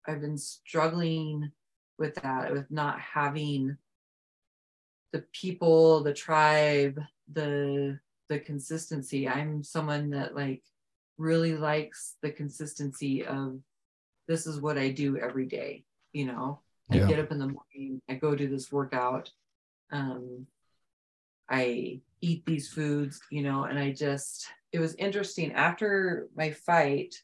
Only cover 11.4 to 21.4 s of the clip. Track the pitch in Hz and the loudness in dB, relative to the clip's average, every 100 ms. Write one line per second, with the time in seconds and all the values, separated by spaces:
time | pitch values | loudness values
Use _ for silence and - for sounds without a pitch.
11.4 | 165 156 151 151 151 - - - 151 147 | 2 0 0 0 -2 -10 -14 -6 -6 -6
12.4 | 143 - 147 - 143 - 143 135 - 139 | -8 -8 -10 -6 -8 -4 -2 -2 -2 -4
13.4 | 135 135 - _ _ _ _ _ - 165 | -6 -8 -16 _ _ _ _ _ -4 -4
14.4 | 160 151 147 139 135 135 143 135 127 135 | -2 -4 -2 0 0 0 0 0 -2 -2
15.4 | 131 - 139 147 _ _ _ 147 131 120 | -4 -4 -6 -10 _ _ _ -4 -4 -2
16.4 | 135 147 _ _ - 110 98 151 151 147 | -4 -6 _ _ 2 6 6 4 2 -2
17.4 | 135 139 - 139 135 131 - 131 151 143 | -2 -4 -12 -12 -8 -8 -8 -2 0 2
18.4 | 139 135 - 139 135 131 127 127 - - | 0 -2 -2 -2 -2 0 0 -2 -6 -20
19.4 | _ _ _ _ _ 143 135 127 123 123 | _ _ _ _ _ -4 -4 -6 -10 -12
20.4 | 131 _ _ _ _ _ _ _ _ _ | -16 _ _ _ _ _ _ _ _ _